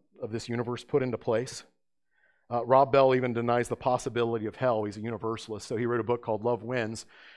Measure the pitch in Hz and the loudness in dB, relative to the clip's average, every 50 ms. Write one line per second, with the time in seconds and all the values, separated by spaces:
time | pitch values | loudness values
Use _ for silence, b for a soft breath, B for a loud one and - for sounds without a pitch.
0 | _ _ _ - - 104 110 113 - - 117 120 120 117 123 110 - - - 143 | _ _ _ -12 -10 -8 -8 -8 -6 -6 -4 -4 -4 -4 -6 -8 -6 -2 0 0
1 | 131 127 113 107 - - 113 110 127 135 - - - _ _ _ _ _ _ _ | 0 0 -4 -4 -2 -2 -2 -2 -2 -4 -10 -16 -16 _ _ _ _ _ _ _
2 | _ _ _ _ _ _ _ _ _ - 117 120 113 113 131 135 139 127 123 139 | _ _ _ _ _ _ _ _ _ -6 -4 -2 2 6 6 6 6 8 6 6
3 | 135 131 131 127 127 123 117 117 117 120 120 120 117 - 123 - - 131 127 120 | 8 8 6 4 2 0 0 0 2 2 2 2 2 -2 -4 -2 0 0 0 0
4 | - 135 110 120 117 113 117 113 107 107 - - 131 127 117 110 107 104 98 107 | -2 -2 -2 0 0 0 0 -2 -4 -6 -4 -2 0 0 0 0 -2 -4 -6 -6
5 | 107 117 117 98 113 113 113 107 - - 107 98 - - 127 110 120 117 120 117 | -8 -6 -6 -4 -4 -4 -6 -6 -8 -10 -12 -10 -8 -6 -4 -2 -2 0 0 -2
6 | 107 104 120 120 - - 110 101 104 120 120 101 110 117 127 127 110 107 113 107 | 0 0 -2 -2 -2 -4 -4 -2 0 -2 -2 -2 -4 -4 -4 -2 -2 -4 -6 -10
7 | - B B B B B B | -14 B B B B B B